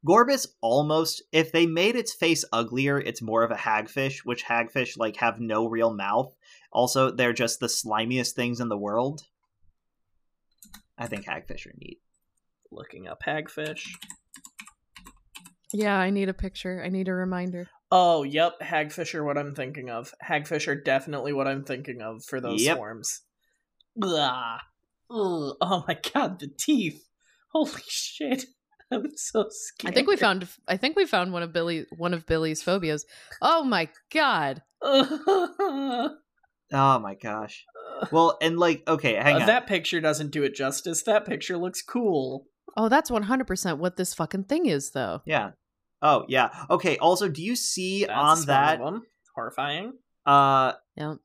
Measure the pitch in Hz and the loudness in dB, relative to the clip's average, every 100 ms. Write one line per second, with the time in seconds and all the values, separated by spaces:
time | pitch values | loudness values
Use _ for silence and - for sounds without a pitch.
0 | 147 202 285 269 - _ 113 127 151 156 | 6 6 6 2 -2 _ 2 2 4 2
1 | 160 - - 156 160 165 170 165 196 240 | 0 -4 0 0 2 2 2 4 2 2
2 | - - 170 160 - 110 117 123 139 139 | -4 -2 0 0 0 -2 -2 0 0 0
3 | - 120 113 113 117 107 113 107 110 139 | -2 -6 -2 2 2 0 0 -2 -2 -4
4 | 135 135 131 120 - 117 117 139 123 - | -4 -4 -8 -8 -2 -2 0 -2 -4 -2
5 | 113 104 120 113 113 107 117 113 117 104 | -4 0 -2 0 -2 0 0 2 2 0
6 | 98 110 135 _ _ - _ - 123 135 | -2 0 -2 _ _ -20 _ 0 2 2
7 | 131 123 123 117 117 - 120 - 113 107 | 0 2 0 2 -2 -2 -4 -4 -2 -2
8 | 113 127 123 - 120 120 120 101 101 110 | 0 -2 -2 -2 -4 -2 -4 -4 -2 0
9 | 131 156 - _ _ _ _ _ _ _ | 0 -4 -14 _ _ _ _ _ _ _
10 | _ _ _ _ _ _ - - _ - | _ _ _ _ _ _ -20 -20 _ -14
11 | 117 104 - 78 - - - - - - | -10 -10 -8 -12 -10 -14 -14 -20 -20 -20
12 | _ _ _ _ _ _ _ - - - | _ _ _ _ _ _ _ -20 -20 -18
13 | 87 - - 151 147 - 151 160 - 180 | -16 -10 -6 -6 -8 -10 -10 -10 -14 -16
14 | - - _ - - _ - _ _ - | -20 -20 _ -20 -20 _ -20 _ _ -20
15 | - _ _ - 180 _ _ 208 208 202 | -20 _ _ -20 -20 _ _ -2 0 2
16 | 185 202 190 190 190 - 185 180 180 190 | 2 0 -2 -2 -8 -8 -10 -8 -4 -4
17 | 190 185 185 180 180 180 175 _ _ 185 | -2 -2 -2 -4 -4 -6 -12 _ _ 6
18 | 180 160 139 147 170 170 - 156 151 165 | 6 4 2 2 2 0 -4 -2 -2 -6
19 | 160 160 147 143 143 143 131 151 127 117 | -8 -4 -2 -2 -4 -8 -8 -8 -8 -10
20 | 123 - - 156 147 156 - 165 143 135 | -10 -16 -4 -4 -2 -4 -2 -2 0 0
21 | 151 143 131 139 135 135 139 127 143 120 | 0 -6 -2 -2 -2 -2 -6 -8 -8 -10
22 | 110 110 - 131 123 107 131 156 107 113 | -10 -12 -8 -6 -2 0 2 0 -6 -10
23 | - - _ _ _ _ _ _ _ 233 | -10 -10 _ _ _ _ _ _ _ -6
24 | 196 160 139 127 117 113 - _ _ _ | -2 0 0 -2 -6 -10 -14 _ _ _
25 | _ 233 196 170 143 - 175 185 151 160 | _ -2 -2 -2 -4 -2 0 0 -2 -6
26 | - 277 247 185 143 - - 285 175 - | -2 -2 -2 -4 -12 -8 0 2 0 -4
27 | _ _ _ _ _ 320 302 - - - | _ _ _ _ _ -2 -2 -4 -10 -8
28 | - - 294 254 - _ _ _ _ 247 | -8 -8 -4 -4 -6 _ _ _ _ -6
29 | 269 - - 226 202 - - - - 180 | -6 -8 -4 -2 -2 -6 -16 -8 -2 0
30 | 294 392 220 190 180 - - 190 262 320 | 2 2 2 0 -4 -16 -6 -2 0 0
31 | 359 202 180 175 170 165 170 165 - 165 | 2 2 0 -4 -4 -2 -2 -4 -6 -6
32 | 175 175 - 160 160 156 - 190 165 151 | -4 -4 0 0 0 -2 0 0 0 -4
33 | - - - - 269 330 269 202 160 - | -6 -20 -20 0 2 4 2 0 -2 -8
34 | _ 311 285 196 143 139 _ _ - 269 | _ 0 2 2 0 -4 _ _ 2 4
35 | 269 302 - 392 349 - 392 277 277 240 | 4 0 2 2 2 -2 -2 -2 -4 -2
36 | 285 - _ _ _ _ _ 139 135 127 | -4 -6 _ _ _ _ _ 2 4 4
37 | 101 95 113 107 107 - _ - - - | 0 -10 -8 -6 -8 -14 _ -20 -14 -8
38 | - 160 165 - 160 170 175 151 - 160 | 0 4 4 4 0 4 2 2 0 0
39 | 143 107 135 151 131 240 240 190 - 170 | 2 4 4 4 4 4 2 -2 -2 0
40 | 156 147 151 147 139 135 135 135 185 165 | 0 0 -2 0 -2 0 -4 -4 -4 -4
41 | - 208 - - - 180 180 - - 240 | 2 2 2 -8 -4 -4 -4 -6 -6 -2
42 | 226 160 131 135 _ _ - - 220 269 | 2 2 0 -6 _ _ -10 -2 4 4
43 | 311 233 202 262 262 185 185 147 180 175 | 2 -2 0 0 0 -2 -2 -2 -2 -2
44 | 180 - 160 196 190 302 320 147 139 135 | -4 -2 -4 -4 -2 0 2 0 -2 -4
45 | 110 82 - 151 101 - _ _ _ _ | -4 -6 -2 -2 -2 -10 _ _ _ _
46 | 151 135 - 131 117 - - - 190 143 | 4 4 4 2 2 0 0 2 2 2
47 | 160 180 202 151 185 240 - - 185 196 | 4 4 0 -2 -4 -4 -4 -4 -2 -2
48 | - 110 147 160 143 139 147 156 135 208 | 0 2 4 4 4 4 4 2 -2 -8
49 | 233 _ _ - 113 - 139 151 214 269 | -12 _ _ -10 -8 -4 -4 -4 -8 -14
50 | _ _ - 139 139 135 131 - _ - | _ _ 6 6 8 6 4 -2 _ -10
51 | 151 151 | -8 -8